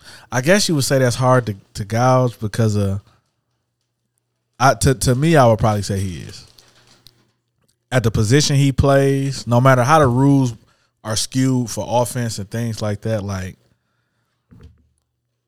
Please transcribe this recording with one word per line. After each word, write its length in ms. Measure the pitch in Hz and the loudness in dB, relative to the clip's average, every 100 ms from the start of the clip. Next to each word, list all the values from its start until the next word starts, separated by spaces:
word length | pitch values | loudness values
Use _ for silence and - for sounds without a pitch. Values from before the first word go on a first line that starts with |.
| - - - | -20 -20 -8
I 100 | 123 | -4
guess 260 | 131 202 - | 2 2 2
you 80 | 151 | -2
would 80 | |
say 160 | 123 135 | 0 2
that's 160 | 127 117 | 0 0
hard 300 | 131 127 110 | 2 2 0
to, 100 | 98 _ | -8 _
to 100 | - | -14
gouge 540 | 98 113 127 127 127 - | -6 0 2 2 0 -4
because, 380 | 107 - 110 104 | -10 -2 0 0
uh, 240 | 98 98 _ _ _ _ _ _ _ _ _ _ _ _ _ _ _ - | -2 -4 _ _ _ _ _ _ _ _ _ _ _ _ _ _ _ 0
I, 140 | 131 | 0
to, 200 | 113 143 | 2 0
to 200 | 127 - 123 | 0 0 0
me, 180 | 156 160 | 2 4
I 80 | 123 | 4
would 100 | 110 | 4
probably 240 | 120 107 | 0 -2
say 160 | 98 98 | -4 -6
he 200 | 98 80 | -6 -10
is. 260 | 52 - - _ _ _ _ _ _ _ _ _ _ _ _ _ - | -14 -18 -20 _ _ _ _ _ _ _ _ _ _ _ _ _ -4
At 140 | 127 | -2
the 80 | 107 | 0
position 420 | 107 107 143 147 | 0 2 2 2
he 160 | 139 139 | 2 0
plays, 760 | 131 139 139 139 139 139 131 | 2 2 4 2 0 -4 -8
no 160 | 113 120 | -2 2
matter 220 | 135 127 | 4 4
how 160 | 120 160 | 4 4
the 80 | 135 | 4
rules 480 | 120 139 139 127 117 _ _ _ _ - | 2 2 2 0 -4 _ _ _ _ -8
are 100 | - | -6
skewed 540 | - 131 131 127 117 | -4 -2 -2 -2 -4
for 160 | - 87 | -8 -4
offense 500 | 117 120 127 117 107 | -2 -2 -4 -6 -8
and 120 | 98 | -10
things 320 | 113 117 110 | -8 -8 -6
like 180 | 107 101 | -6 -6
that, 200 | 110 110 | -6 -6
like, 340 | 101 95 92 - _ _ _ _ _ _ _ _ _ - - _ _ _ _ _ _ _ | -6 -10 -10 -16 _ _ _ _ _ _ _ _ _ -20 -20 _ _ _ _ _ _ _